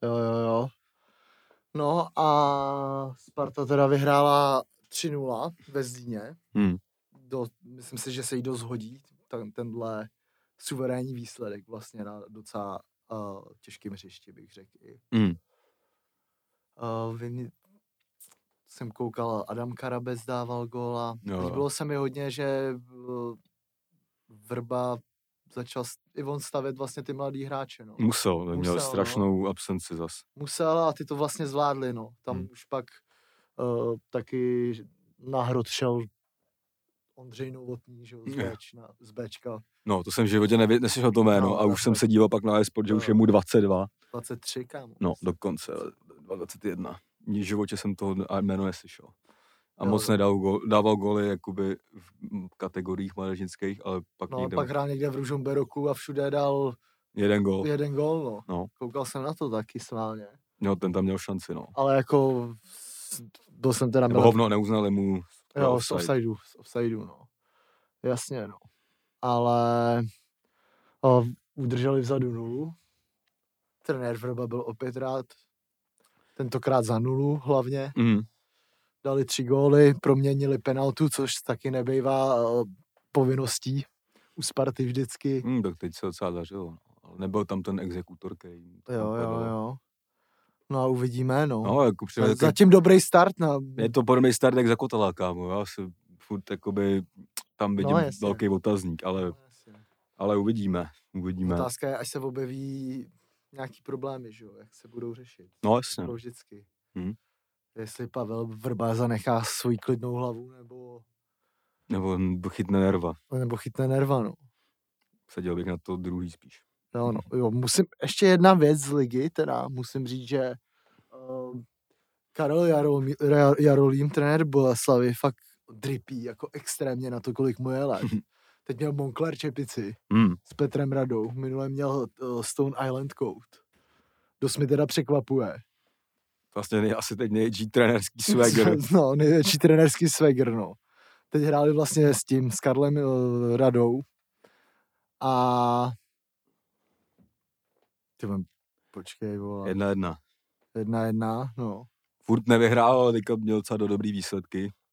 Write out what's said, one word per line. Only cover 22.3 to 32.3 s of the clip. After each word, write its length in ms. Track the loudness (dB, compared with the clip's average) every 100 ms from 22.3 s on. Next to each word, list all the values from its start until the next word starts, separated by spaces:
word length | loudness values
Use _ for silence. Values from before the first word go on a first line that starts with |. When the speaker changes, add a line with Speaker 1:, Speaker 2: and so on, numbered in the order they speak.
Speaker 1:
že, 140 | -6
eh, 920 | -4 -4 -4 -8 -12 -18 -12 -8 -8 -12 _ _ _ _ _ _ _ _ _
Vrba 680 | -20 -10 -10 -6 -4 -4 -6 -10 _ _ _ _
začal 320 | -14 -10 -10
s-, 140 | -10 -12 _
i 80 | -12
on 180 | -8 -8
stavět 380 | -8 -6 -6 -8
vlastně 240 | -10 -10
ty 100 | -10
mladý 320 | -8 -8 -8
hráče, 400 | -8 -8 -10 -14
no. 120 | -16 -2
Speaker 2:
Musel, 460 | 0 0 0 -2
měl 120 | -2 -4
Speaker 1:
Musel, 180 | -2
no. 60 | -2
Speaker 2:
strašnou 680 | -2 -2 -2 0 0 2 -2
absenci 500 | -4 -6 -8 -8 -10
zas. 160 | -10 -12 -20 -14
Speaker 1:
Musel 420 | -10 -4 0 2
a 140 | 0
ty 120 | -2
to 120 | -6 -6
vlastně 300 | -6 -4 -6
zvládli, 460 | -2 0 0 -4
no. 180 | -6 -12 _
Tam 140 | -10